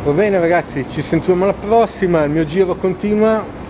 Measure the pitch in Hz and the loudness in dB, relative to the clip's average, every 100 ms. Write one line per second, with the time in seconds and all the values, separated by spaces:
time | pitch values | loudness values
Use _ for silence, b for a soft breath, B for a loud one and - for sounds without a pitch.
0 | 143 147 214 196 170 170 156 143 127 151 | 0 0 2 2 2 0 -2 -8 -6 -6
1 | 139 165 160 180 190 190 202 226 226 - | -2 -2 2 2 2 -2 0 2 2 0
2 | 185 170 147 156 160 175 185 175 185 180 | 0 2 2 0 -2 0 0 0 -2 -2
3 | 208 208 220 220 185 - - | -2 2 2 2 -4 -12 -14